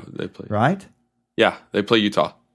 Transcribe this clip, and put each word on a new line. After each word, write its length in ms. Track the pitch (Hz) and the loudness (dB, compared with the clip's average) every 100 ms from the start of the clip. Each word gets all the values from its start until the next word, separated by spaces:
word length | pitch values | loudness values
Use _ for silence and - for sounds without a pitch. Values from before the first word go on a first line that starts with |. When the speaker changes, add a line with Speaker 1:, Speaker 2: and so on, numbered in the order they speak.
| - | -6
Speaker 1:
they 140 | - - | -12 -12
play. 180 | - - | -12 -6
Speaker 2:
Right? 360 | 104 135 196 - _ _ _ _ - | 0 0 -2 -8 _ _ _ _ 2
Speaker 1:
Yeah, 200 | 104 - _ | 2 2 _
they 100 | 101 | -4
play 160 | 101 113 | 2 2
Utah. 340 | 101 92 78 - _ | 2 0 -2 -6 _